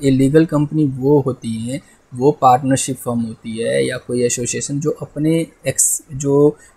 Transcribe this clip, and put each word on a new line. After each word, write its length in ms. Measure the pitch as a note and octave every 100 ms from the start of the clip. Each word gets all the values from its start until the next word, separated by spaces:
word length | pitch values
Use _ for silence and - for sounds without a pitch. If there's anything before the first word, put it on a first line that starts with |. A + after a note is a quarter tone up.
illegal 440 | C#3 C3 C3+ D#3 E3
company 380 | D3 D3 D#3
वो 360 | D3 C3 C3+ D3
होती 280 | C3+ B2 A2+
हैं, 320 | A2+ A#2 C3+ - _ _
वो 180 | B2 C#3
partnership 640 | D3 C3+ B2+ C3 C3+ - C3
form 240 | B2+ A#2
होती 380 | A2+ A2+ A#2 A2
है 280 | B2 B2+ B2+
या 100 | B2+
कोई 260 | - B2
association 580 | A#2+ B2 A#2+ A#2+ - C#3+
जो 100 | E3
अपने 560 | - C#3 - D#3 E3 D#3+ _ C3+
एक्स-, 500 | - - - - C#3
जो 400 | C#3+ C#3 D3 D3+ -